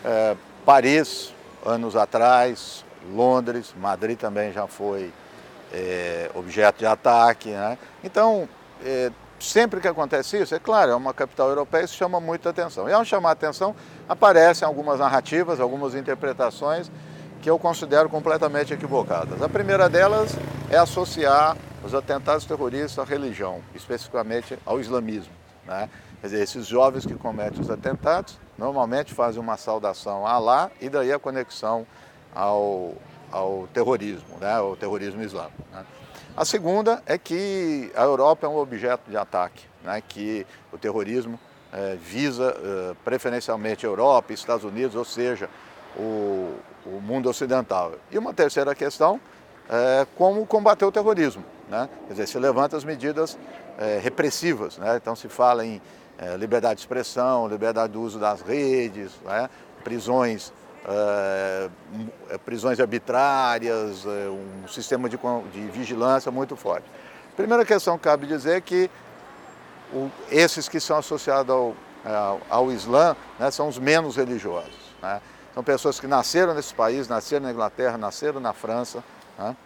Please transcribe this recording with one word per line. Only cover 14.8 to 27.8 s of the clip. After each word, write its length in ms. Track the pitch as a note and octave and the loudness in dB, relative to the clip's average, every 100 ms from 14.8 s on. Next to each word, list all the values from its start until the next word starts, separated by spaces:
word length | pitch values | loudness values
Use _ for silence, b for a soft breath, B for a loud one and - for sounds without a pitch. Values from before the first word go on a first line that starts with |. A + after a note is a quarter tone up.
| D3 C3+ | 0 2
narrativas, 640 | C#3 C3+ B2 D#3 E3+ D3+ | 4 4 2 -2 0 0
algumas 340 | B2 C3+ C#3 | 0 0 -4
interpretações 960 | C3 C3 C3 C#3+ A#2+ B2 - D3 D#3+ E3+ B B B B - | -4 -4 -2 -4 0 -2 0 -2 -2 -6 B B B B -6
que 80 | D#3 | 0
eu 80 | E3 | 2
considero 520 | E3+ E3 D3+ D3 D#3 | 2 -2 4 6 6
completamente 680 | D#3 D#3+ D#3 D#3 D3 D3 | 2 0 2 2 0 -2
equivocadas. 680 | D3 D3+ C3 - E2+ E2 F2+ | -4 0 0 0 -2 -2 -4
A 80 | D3+ | -2
primeira 400 | F#3+ G3 G3 F3+ | -2 2 6 6
delas 440 | E3+ G3 G#3+ G#3+ - - - - | 8 6 4 0 -4 -8 -10 2
é 80 | D#3 | 4
associar 800 | E3 F3+ F3+ - C#3+ C#3 D#3 D#3+ - - | 6 2 -4 0 4 6 6 2 -10 -14
os 100 | G2+ | -4
atentados 520 | C3 C3+ C#3 C3 D3+ - | -4 -2 -2 0 -2 -2
terroristas 520 | D3+ B2+ C3 D3 C#3 | -4 -4 -4 -6 -6
à 60 | |
religião, 580 | C3+ C#3+ C3+ G2 F#2+ F2 - F#2 | -4 -4 -4 -6 -6 -8 -14 -20
especificamente 840 | - A#2+ - B2 A2 A#2 A2+ C3 - | -8 -8 -4 -4 -2 -4 -6 -12 -4
ao 140 | A#2+ | -4
islamismo, 520 | A2+ B2+ A2 G#2+ E2+ F2 - - | -2 -4 -2 -8 -10 -20 -20 -20
né? 240 | - F#2 G#2+ B B F#2+ | -10 -8 -8 B B -14
Quer 60 | G2+ | -6
dizer, 160 | G#2 | -2
esses 240 | G2+ B2 G#2+ | -2 -4 -2
jovens 400 | A#2 C3+ C3 - | 4 4 4 -8
que 80 | |
cometem 460 | - A#2 G#2+ G#2 F#2+ | -8 -10 -6 -8 -6
os 100 | C3+ | -6
atentados 680 | G#2+ | -6